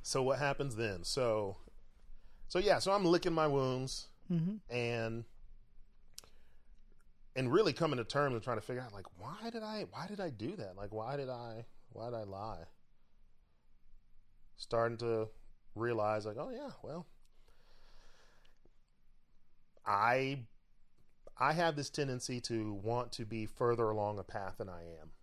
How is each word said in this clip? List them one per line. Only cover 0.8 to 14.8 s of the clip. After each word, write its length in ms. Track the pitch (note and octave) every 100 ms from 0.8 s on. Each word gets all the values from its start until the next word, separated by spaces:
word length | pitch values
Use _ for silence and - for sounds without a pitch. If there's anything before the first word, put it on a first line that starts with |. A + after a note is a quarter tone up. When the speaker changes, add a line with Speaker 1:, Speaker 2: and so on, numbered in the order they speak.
| A2+ F#2
Speaker 1:
So, 540 | - C#3 B2 A2 G2+ G2 - - - - - - - - -
so 100 | F3+
yeah, 220 | G3 F3
so 120 | F#3
I'm 140 | G3 F3+
licking 280 | E3+ F3+
my 120 | E3 D#3
wounds 600 | C#3 C3 B2+ C3 - - - -
Speaker 2:
Mm-hmm. 440 | F3 E3+ G#3+ - A#2+
Speaker 1:
and, 480 | A#2+ A#2 A2+ A2+ A#2 - - - - - - - - - - - - - - - - - - - - C3
and 180 | B2+
really 200 | E3 G3+
coming 240 | C3 D#3+ C3
to 60 |
terms 300 | A2 C#3 C#3+
and 100 | A#2
trying 140 | B2+ A2+
to 40 |
figure 200 | - B2
out, 100 | B2+
like, 140 | G2+ - F2
why 320 | A#2 D#3+ A3+
did 100 | A#3
I, 240 | G#3+ G#3+ F3+
why 160 | - F3
did 120 | G3+
I 120 | F3+
do 240 | A2 A2+ G3
that? 200 | G2+ F2+
Like, 160 | G2+
why 240 | G#2+ A2 C#3+
did 140 | C3
I, 360 | B2 A#2+ A2+ A#2 - -
why 120 | - A#2
did 100 | A#2
I 80 |
lie? 400 | G2+ F#2+ A2 F#2 E2 - - - - - - - _ _ - - - - - - - - - -
Starting 400 | - A2+